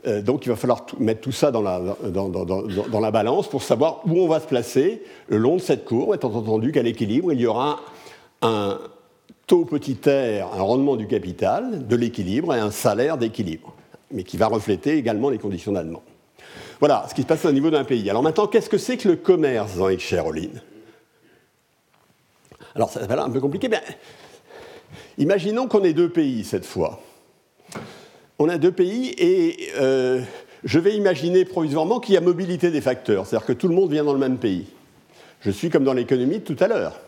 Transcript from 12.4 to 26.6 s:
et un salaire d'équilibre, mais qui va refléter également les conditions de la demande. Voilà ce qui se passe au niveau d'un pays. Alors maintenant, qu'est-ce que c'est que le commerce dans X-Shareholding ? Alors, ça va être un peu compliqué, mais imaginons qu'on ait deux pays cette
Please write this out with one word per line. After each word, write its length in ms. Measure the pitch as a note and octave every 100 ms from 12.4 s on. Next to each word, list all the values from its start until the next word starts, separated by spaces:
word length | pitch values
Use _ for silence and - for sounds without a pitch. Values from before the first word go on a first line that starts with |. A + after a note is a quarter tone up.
| E3+ B2
et 40 |
un 120 | G#2
salaire 460 | G#2 B2 G2+ C#3 D#3
d'équilibre, 580 | A2+ - F#2+ D#2+ - - - - _
mais 120 | -
qui 140 | F#2 -
va 100 | A2
refléter 500 | G#2+ G#2 F#2+ C#3 D#3
également 320 | A2+ A2 C3+
les 80 | A2+
conditions 340 | G#2+ F2+ G#2+
de 60 | G2
la 60 |
demande. 180 | D#2+ E2 - _ _ _ - - - -
Voilà 260 | D3 B2 -
ce 40 |
qui 80 | -
se 60 | B2+
passe 180 | D#3+ E3+
au 60 |
niveau 180 | C#3 D#3
d'un 140 | D#3
pays. 260 | C3 B2 G2+
Alors 140 | G#2
maintenant, 240 | D3+ D#3 G#3
qu'est-ce 220 | A3 -
que 100 | G#3
c'est 180 | - B3+
que 100 | G#3
le 100 | E3
commerce 580 | - F3+ D3 A#2+ G#2 F2
dans 100 | F#2+
X-Shareholding ? 600 | F#2 - F2+ D#2 D#2+ F2 A#2 - - - _ _ _ _ _ _ _ _ _ _ _ _ _ _ _ _ - -
Alors, 160 | - A2
ça 120 | -
va 140 | G2+ C3
être 80 | C#3+
un 40 |
peu 120 | A#2+
compliqué, 260 | C3+ - B3+
mais 140 | G#3+ - - - - - - _ - - - _ - - -
imaginons 500 | D3 G3 F3 A3 C4
qu'on 160 | G#3+
ait 80 | F#3+
deux 160 | D#3 E3+
pays 380 | E3+ D3 B2 G2
cette 200 | G2+